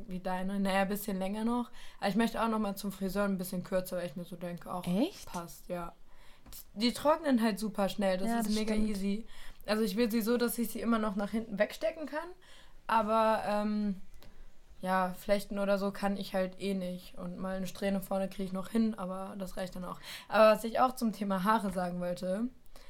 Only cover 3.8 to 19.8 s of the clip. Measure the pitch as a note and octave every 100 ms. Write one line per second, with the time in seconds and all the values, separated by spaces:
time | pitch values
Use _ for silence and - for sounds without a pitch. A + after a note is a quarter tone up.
3.8 | F#3 F3+ F3 F3+ E3+ F3 F3+ F3 - F3+
4.8 | F3 F#3 E4 - - F3+ E3+ - - F3
5.8 | E3+ - - - - - - - - G3+
6.8 | A#3+ - - D#4+ D#4 B3 A3+ G3+ G#3+ G3+
7.8 | G3 G3+ G3 F#3 A3+ A#3 G#3+ G#3+ G#3+ G#3+
8.8 | G#3+ G3 G3 G#3 - - - - - G#3+
9.8 | A3 G3 A#3+ A#3 G#3 A#3+ A#3 A#3 A3+ A#3
10.8 | A3+ A3+ G#3+ G3 G3+ A3+ A3+ G3+ - -
11.8 | D#4+ E4 D4 D4 F4+ - - - - -
12.8 | - A3+ G#3+ A3 A3 A3 G3 G#3 G#3+ G#3+
13.8 | G#3 F#3 - - - - - - - -
14.8 | F3+ F#3+ F3+ F3+ - G3+ - G3+ G3+ G3+
15.8 | G3+ G3 G3+ G3 F#3+ F#3+ F#3 - G3 F#3+
16.8 | F3+ F3+ - F#3 F3+ F3+ F#3+ F#3+ F3+ -
17.8 | G3 F#3+ F#3+ F#3+ F#3+ F#3+ F#3+ F#3+ F#3+ A3+
18.8 | A3 G#3+ F#3 F#3 G3 G#3 F#3 - F#3 F#3